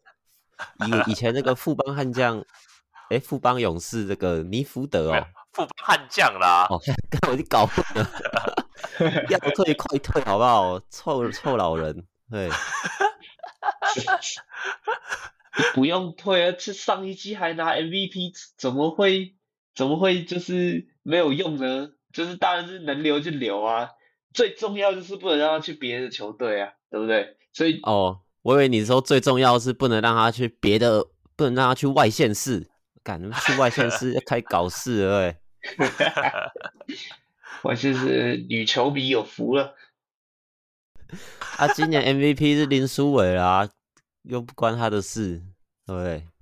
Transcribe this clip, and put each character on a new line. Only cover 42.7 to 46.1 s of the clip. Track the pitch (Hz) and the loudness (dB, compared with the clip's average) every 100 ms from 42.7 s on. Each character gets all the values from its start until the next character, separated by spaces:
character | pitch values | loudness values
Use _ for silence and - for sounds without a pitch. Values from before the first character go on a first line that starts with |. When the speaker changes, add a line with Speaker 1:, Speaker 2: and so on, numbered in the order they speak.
| 135 135 | 2 2
Speaker 1:
书 | - 143 | 2 2
伟 | 135 92 90 | 4 4 4
啦， | 90 92 104 _ _ _ _ _ | 4 4 2 _ _ _ _ _
又 | - 123 | -8 -8
不 | 120 | -8
关 | - 113 117 | -2 -2 0
他 | 113 | 0
的 | 104 | 0
事， | 95 - 101 85 90 95 _ _ - | -2 -4 -4 -4 -10 -20 _ _ -10
对 | 92 | -6
不 | |
对？ | 90 | -4